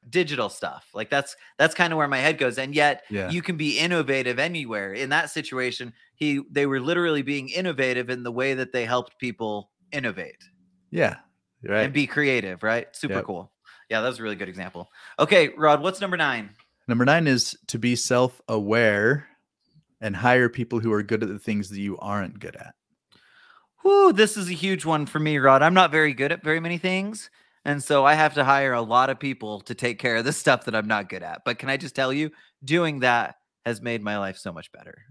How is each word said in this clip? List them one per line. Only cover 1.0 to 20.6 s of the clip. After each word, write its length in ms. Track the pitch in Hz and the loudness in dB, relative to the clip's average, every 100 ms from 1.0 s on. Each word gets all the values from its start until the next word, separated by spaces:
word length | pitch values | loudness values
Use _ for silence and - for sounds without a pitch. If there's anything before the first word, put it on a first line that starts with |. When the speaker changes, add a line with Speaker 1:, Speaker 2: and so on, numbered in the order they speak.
| 110 | -4
Speaker 1:
that's, 260 | 143 139 - - _ | -4 -4 -12 -20 _
that's 180 | 160 160 | 2 4
kinda 220 | 175 160 | 0 2
where 100 | 143 | 0
my 120 | 135 | 2
head 180 | 139 156 | 0 2
goes. 200 | 131 117 | 0 -2
And 160 | 135 | -4
yet 300 | 143 147 - - | 2 2 2 -6
Speaker 2:
Yeah. 200 | 104 92 | -6 -4
Speaker 1:
you 120 | 175 | -4
can 160 | 170 165 | -4 -4
be 200 | 151 123 | -2 -2
innovative 640 | 165 175 139 135 123 120 | 0 0 0 0 -2 -2
anywhere. 540 | 156 175 127 107 98 | -2 -4 -6 -6 -6
In 160 | 101 135 | -6 -2
that 200 | 147 156 | -2 -2
situation, 640 | - 139 127 127 120 123 - _ _ | -6 -8 -4 -4 -6 -12 -16 _ _
he, 260 | 151 139 - | -2 -2 -4
they 160 | 139 143 | -2 0
were 120 | 135 | 0
literally 420 | 127 175 175 151 | -2 0 0 0
being 280 | 135 143 131 | -2 -6 -6
innovative 600 | 170 185 139 131 123 123 | -6 -4 -2 0 -2 -4
in 140 | 127 | -6
the 80 | 123 | -6
way 220 | 120 135 | -4 -2
that 180 | 131 127 | -2 -4
they 140 | 127 117 | -4 -2
helped 340 | 123 123 _ | -2 -4 _
people 520 | 123 107 110 104 101 _ _ | -10 -6 -6 -6 -10 _ _
innovate 500 | 147 123 92 80 - - _ _ _ _ | -6 -6 -8 -12 -16 -20 _ _ _ _
Speaker 2:
Yeah, 280 | 165 123 - _ _ _ _ | 0 0 -2 _ _ _ _
right. 180 | - 101 | -4 0
Speaker 1:
and 120 | 123 | 0
be 140 | 139 143 | 0 -2
creative, 560 | 147 143 127 98 90 | 0 0 0 -2 -6
right? 240 | 110 117 - - | -2 -2 -4 -10
Super 200 | 98 98 | -6 -6
Speaker 2:
Yep. 100 | 98 | -6
Speaker 1:
cool. 260 | 90 95 _ _ - _ | -10 -12 _ _ -20 _
Yeah, 100 | 110 | -2
that 80 | 117 | -2
was 140 | 117 | -4
a 20 | |
really 140 | 113 98 | -8 -8
good 100 | 95 | -10
example. 420 | 92 87 87 87 _ - - | -10 -12 -12 -16 _ -18 -2
Okay, 300 | - 196 151 | 4 6 4
Rod, 320 | - 151 147 | 4 4 4
what's 180 | 165 185 | 2 -4
number 160 | 196 180 | -6 -2
nine? 360 | 147 120 101 101 _ _ - | 0 -2 -8 -18 _ _ -4
Speaker 2:
Number 160 | 120 | 2
nine 240 | 123 160 156 | 4 4 4
is 300 | 127 - - - | 2 0 -8 -10
to 100 | 113 | -4
be 200 | 120 123 | -2 -2
self-aware 1300 | - 123 127 - - 110 101 113 113 104 107 143 147 _ _ _ _ _ _ _ | 0 2 2 -2 -6 -4 0 4 4 4 2 0 -4 _ _ _ _ _ _ _
and 160 | 110 92 | -8 0
hire 320 | 123 127 123 | 4 4 4
people 320 | 123 | -2